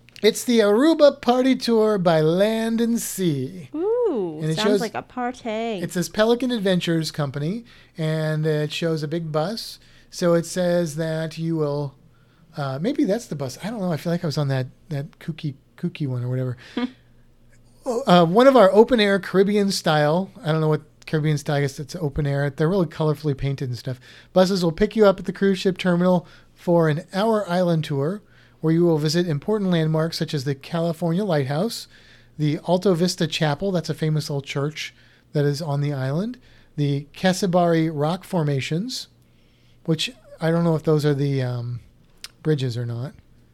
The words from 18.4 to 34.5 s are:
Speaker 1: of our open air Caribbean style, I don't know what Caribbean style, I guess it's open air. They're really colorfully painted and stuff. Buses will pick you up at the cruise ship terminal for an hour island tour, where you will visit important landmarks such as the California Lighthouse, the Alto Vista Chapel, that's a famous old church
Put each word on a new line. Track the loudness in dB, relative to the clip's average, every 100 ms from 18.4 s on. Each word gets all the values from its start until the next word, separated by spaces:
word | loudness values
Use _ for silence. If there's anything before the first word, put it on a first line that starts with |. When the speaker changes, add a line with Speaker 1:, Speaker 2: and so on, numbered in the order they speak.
| 8
Speaker 1:
of |
our | 8 8
open | 8 6 6
air | 4 2
Caribbean | 0 2 4 2 0
style, | 0 0 2 4 2 -2 -6
I | -2
don't | 0
know | 2
what | 0 -4 _
Caribbean | -4 -2 0 -2
style, | -2 -2
I |
guess | -2 -4
it's | -12 -6
open | -6 -2 -2
air. | -2 -2
They're | 0 0
really | 2 0
colorfully | 0 -2 0 -4 -2
painted | -4 -4 -6
and | -6
stuff. | -8 -10 -14 -20 -2
Buses | 2 2 2
will | 0
pick | 0 0
you | 4
up | 4 4
at |
the | -4
cruise | 0 0 2
ship | 0 0
terminal | 0 2 2 2 -2 -18 _
for | _ 0 2 4
an | 0 -4
hour | -2 0 0 0
island | 0 2 0
tour, | 0 -2 -4 -6 -12 _ _ _
where | 0
you | 4
will | 4 2
visit | 0 0 0
important | -2 -2 -2 2
landmarks | 2 2 0 -2 -4
such | -4
as | -4
the | -4
California | -6 -6 -4 -4 -2 -2 -2
Lighthouse, | 0 0 0 -2 -4 -6 -14 -20 -20 -20 _ -4
the | -2 -2 0
Alto | 0 2
Vista | 2 0 -2 -4
Chapel, | 0 -2 0 -2
that's | -4 -4
a |
famous | -4 -2 -2 -2
old | -8
church | -6